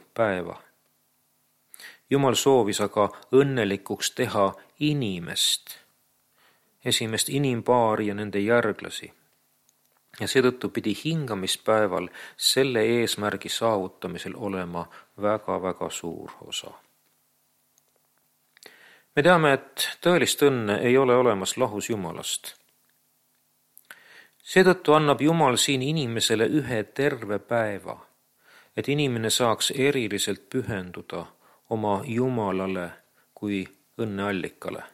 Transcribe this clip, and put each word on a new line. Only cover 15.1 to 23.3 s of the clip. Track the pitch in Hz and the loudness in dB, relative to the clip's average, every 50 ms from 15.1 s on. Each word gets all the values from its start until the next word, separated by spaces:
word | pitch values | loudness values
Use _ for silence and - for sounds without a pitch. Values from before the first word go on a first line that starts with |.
| _ 101 | _ -4
väga-väga | 101 104 107 107 - - 92 90 92 92 87 - 87 80 | -2 -2 -2 -2 -2 -4 -4 -4 -4 -4 -4 -6 -6 -8
suur | - - - 85 82 78 76 - - - - | -8 -8 -10 -10 -10 -10 -12 -16 -18 -20 -16
osa. | - - - - - - - _ _ _ _ _ _ _ _ _ _ _ _ _ _ _ _ _ _ _ _ _ _ _ _ _ _ _ _ _ _ _ _ _ _ _ _ - - - - - - - _ _ _ _ | -12 -12 -10 -10 -12 -16 -20 _ _ _ _ _ _ _ _ _ _ _ _ _ _ _ _ _ _ _ _ _ _ _ _ _ _ _ _ _ _ _ _ _ _ _ _ -20 -20 -20 -20 -20 -20 -20 _ _ _ _
Me | 151 143 | 2 6
teame, | 170 180 165 156 143 135 | 6 6 6 6 4 4
et | 131 - - - - - - - - - | 2 0 -6 -8 -8 -6 -6 -8 0 2
tõelist | 170 180 160 123 120 - - 147 | 4 4 4 4 2 2 4 4
õnne | 139 135 120 110 101 101 - - | 4 4 2 0 0 0 2 4
ei | 120 123 | 4 4
ole | 135 135 127 120 | 6 6 6 4
olemas | 127 123 120 104 95 95 - - | 6 4 4 2 2 -2 -4 -2
lahus | 113 127 113 107 101 - - | -2 -2 -2 -2 -4 -4 -4
Jumalast. | 117 104 90 82 85 80 - - - - - - - _ _ _ _ _ _ _ _ _ _ _ _ _ _ _ | -4 -4 -4 -6 -8 -8 -8 -8 -8 -8 -8 -14 -20 _ _ _ _ _ _ _ _ _ _ _ _ _ _ _